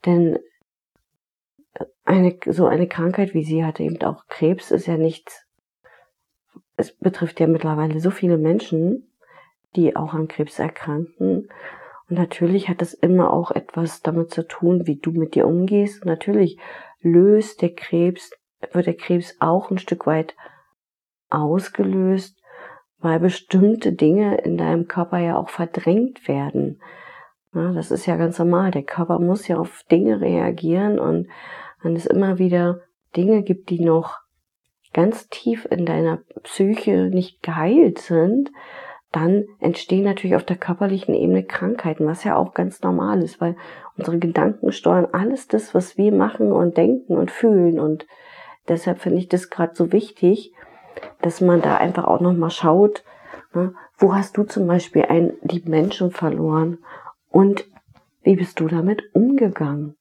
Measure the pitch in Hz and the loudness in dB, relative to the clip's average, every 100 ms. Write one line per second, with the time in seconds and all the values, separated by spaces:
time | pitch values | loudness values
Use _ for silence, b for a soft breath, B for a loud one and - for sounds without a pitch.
0 | - 175 165 - - _ _ _ _ _ | 2 4 2 0 -8 _ _ _ _ _
1 | _ _ _ _ _ _ _ - - _ | _ _ _ _ _ _ _ -14 -14 _
2 | - 190 180 180 - 165 170 156 175 - | 0 2 2 0 -6 2 2 2 -2 -2
3 | 170 185 196 165 156 160 160 - 156 165 | -2 -2 -2 -2 -2 -2 -2 -4 -6 -2
4 | - 151 _ - 160 180 - - 170 160 | -4 -6 _ -2 0 0 0 -2 0 0
5 | 160 160 - - _ _ _ _ b b | -2 -2 -18 -20 _ _ _ _ b b
6 | b _ _ _ _ - _ - - _ | b _ _ _ _ -20 _ -8 -8 _
7 | 185 185 170 - 165 160 156 151 156 156 | -4 -2 -8 0 0 2 0 -2 -2 -2
8 | 175 196 185 165 156 196 - 160 170 254 | -2 -2 0 2 2 0 -2 -2 0 -2
9 | - _ b b b b _ - 165 - | -8 _ b b b b _ 0 0 0
10 | 156 160 160 - 151 - 160 - - 147 | -6 -6 -6 -6 -6 -4 -6 -6 -8 -8
11 | 165 _ 185 180 - B B B B B | -8 _ -2 -2 -6 B B B B B
12 | _ 180 170 - 170 196 190 175 175 - | _ -4 -4 -2 0 0 -2 -6 -6 -2
13 | 175 180 - 165 170 - - - 165 - | 2 4 4 0 -2 -6 -6 -6 -6 -4
14 | - 165 165 - 165 - 170 180 170 143 | -4 -2 -4 -6 -10 -2 0 2 0 -4
15 | - 165 160 147 - 175 185 208 202 202 | -4 -2 -2 0 2 0 2 0 0 -4
16 | 180 165 - 208 180 - B B B B | -6 -4 -2 0 0 -2 B B B B
17 | 170 170 196 214 214 - 175 175 - 170 | 4 6 6 4 2 -4 -4 -4 -4 0
18 | 175 180 - - _ _ - 175 175 165 | 0 -2 -14 -20 _ _ -4 -2 -2 -4
19 | - 175 175 - 160 180 - 185 - 175 | -2 -2 -2 -4 0 0 -2 -6 -4 -4
20 | - 160 160 - B B B _ _ _ | 0 -2 -2 -12 B B B _ _ _
21 | _ _ _ 156 151 175 185 - 190 190 | _ _ _ -4 0 -2 -4 -4 -2 0
22 | 185 190 190 _ B B B B B _ | 0 0 -4 _ B B B B B _
23 | 170 160 180 - _ 190 202 226 220 170 | -2 2 0 -2 _ 4 4 2 -2 2
24 | 156 190 208 - - 170 165 165 175 185 | 2 4 2 0 -2 -2 -2 -2 -2 -4
25 | 175 180 170 - 175 - 170 - - 196 | -4 -2 -2 -2 -4 -8 -6 -2 0 0
26 | 254 - - 139 143 139 143 147 B B | 0 -6 -4 -4 -2 -4 -4 -8 B B
27 | B B B B _ 170 170 170 160 - | B B B B _ -6 -4 -4 -4 -4
28 | - 165 165 175 175 175 190 160 139 - | -2 0 -2 0 0 2 0 -2 -6 -6
29 | 170 170 175 202 - 165 175 - _ 165 | -2 0 0 -2 -2 -4 -4 -12 _ 2
30 | 208 208 170 170 - 175 165 175 208 208 | 2 0 0 0 -2 -4 -2 -2 0 0
31 | - 165 180 B B B B B 170 165 | 0 -2 -4 B B B B B -6 -4
32 | 170 - 196 180 185 175 175 175 _ _ | 0 2 2 2 2 2 0 -2 _ _
33 | _ 165 185 214 202 185 - 175 165 160 | _ -2 2 2 2 -4 -4 -2 2 2
34 | 165 - _ _ _ _ _ _ _ 156 | 0 -12 _ _ _ _ _ _ _ 0
35 | 185 220 - - 233 226 - - 170 160 | 0 0 -12 -8 -4 -4 -4 -2 -2 0
36 | 160 165 _ - - - 196 220 - 185 | 0 -2 _ -20 -16 -2 0 0 0 0
37 | 185 185 180 _ - 160 165 277 277 - | 2 0 -2 _ -8 -2 2 4 4 2
38 | - 165 175 247 277 B B B B B | -2 2 2 0 -2 B B B B B
39 | _ 160 165 202 208 _ - 175 - 185 | _ -2 2 2 0 _ -2 -2 -2 0
40 | 196 190 185 180 - 180 - 180 202 190 | 0 -2 0 0 0 -6 -4 -2 -2 -2
41 | - - 175 185 190 - 185 233 165 156 | 0 0 2 0 -2 -6 -4 -4 -4 -2
42 | 151 175 208 - 180 - 180 - 180 180 | -2 -2 0 0 0 -2 -6 -4 -2 -2
43 | 190 202 165 - 170 175 B B B - | 0 0 -2 -4 -6 -6 B B B -10
44 | - 170 170 170 165 214 208 - 170 180 | -4 -2 0 0 0 0 -4 0 2 2
45 | 175 180 214 262 - 220 220 - 185 - | 2 0 -2 -4 -2 -4 0 -2 -2 0
46 | 208 196 202 220 214 180 175 170 185 254 | 2 4 0 0 2 2 2 2 2 0
47 | - 165 175 - 233 202 175 160 151 156 | 0 -2 -2 0 4 4 4 2 -2 -4
48 | - B B B B B - 170 180 175 | -8 B B B B B -4 -2 -2 -4
49 | 185 175 180 180 - - 165 - 170 202 | -2 -2 0 -4 -4 -4 -4 0 0 0
50 | 214 - 180 202 - B B B B B | -2 0 2 2 -4 B B B B B
51 | B B 170 165 180 175 151 - 175 180 | B B -4 2 4 4 2 0 0 0
52 | - 175 175 175 165 - 170 170 208 208 | 2 2 2 2 -2 0 4 6 4 2
53 | B B B B B 175 185 180 B _ | B B B B B -4 -4 -6 B _
54 | 196 196 196 - 208 208 180 175 - - | 2 2 0 -2 -2 0 2 2 2 0
55 | - 165 175 - - 175 170 160 180 - | 2 2 2 -2 -6 -6 0 0 0 0
56 | 180 180 160 151 160 156 160 170 B B | -4 -2 -4 -2 -2 0 -2 -4 B B
57 | B B _ - 196 196 - _ _ _ | B B _ 4 4 2 -8 _ _ _
58 | _ _ - 185 175 - 160 170 175 208 | _ _ 2 2 0 -4 -2 0 0 -2
59 | - 190 240 277 214 - 147 147 147 - | -2 0 2 2 0 -2 -4 -4 -8 -14